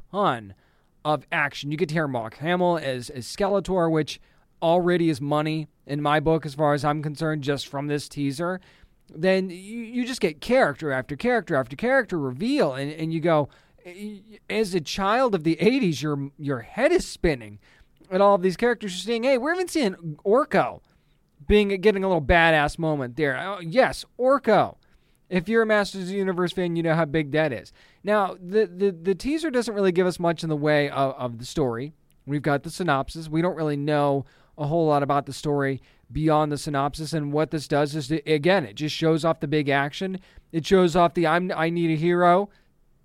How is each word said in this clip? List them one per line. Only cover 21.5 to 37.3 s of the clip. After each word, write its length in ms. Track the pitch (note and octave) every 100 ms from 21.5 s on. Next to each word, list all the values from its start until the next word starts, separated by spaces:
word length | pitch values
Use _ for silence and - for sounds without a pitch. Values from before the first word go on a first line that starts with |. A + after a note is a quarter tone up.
| G#3 G3+ G3
getting 240 | G#3 G3
a 40 | F#3+
little 140 | E3+
badass 560 | C3 E3+ E3 D#3 D3 -
moment 380 | D#3+ D3 B2 A#2+
there. 220 | C#3+ C3
Oh, 200 | F#3 G3
yes, 460 | E3 A#3 A3 - - -
Orko. 580 | B3+ C4+ - F#3 G#2 - _ _ _ _ -
If 180 | F3+ F3
you're 140 | A3+
a 40 | A3
Masters 360 | G#3 G3 F#3+
of 60 | F3+
the 60 |
Universe 380 | G3 F#3+ F3 F3
fan, 240 | F#3+ F3 E3+
you 60 |
know 120 | E3
how 120 | D#3+ D#3
big 260 | D#3+ C#3
that 220 | D3+ D#3
is. 180 | G#2+ - - _ _
Now, 320 | F#3+ G#3 F#3+ F#3
the, 280 | F3+ G#3+ F#3
the, 240 | F3+ G3+
the 240 | E3 F3
teaser 360 | F#3+ C4 D#4 D#4+
doesn't 240 | B3 A#3
really 180 | G3+ F#3+
give 140 | F3+ F3+
us 140 | E3+
much 220 | E3+ D#3+
in 80 | D#3+
the 60 | D3+
way 340 | D3+ D3 C#3+
of, 240 | C3+ C3+
of 240 | C#3 B2 A2+
the 80 | B2+
story. 480 | E3+ C3 A2+ D3 - _ _ -
We've 160 | D3
got 220 | D3+ C#3
the 60 | E3
synopsis. 600 | - F3 C#3 - E3 D#3+
We 100 | D#3
don't 160 | F3+ D3+
really 220 | D#3 C#3+
know 480 | D3 D3+ C#3+ C#3 - _ _ -
a 80 | C#3+
whole 200 | E3 D#3
lot 160 | D3
about 220 | C#3 C#3+
the 80 | C#3
story 480 | - D3+ C#3+ C#3 C3 - _ -
beyond 400 | C3 D#3 D3+ D3+
the 60 | C#3+
synopsis. 560 | D#3 C#3 C#3 D#3 D3+
And 180 | D#3+ C#3+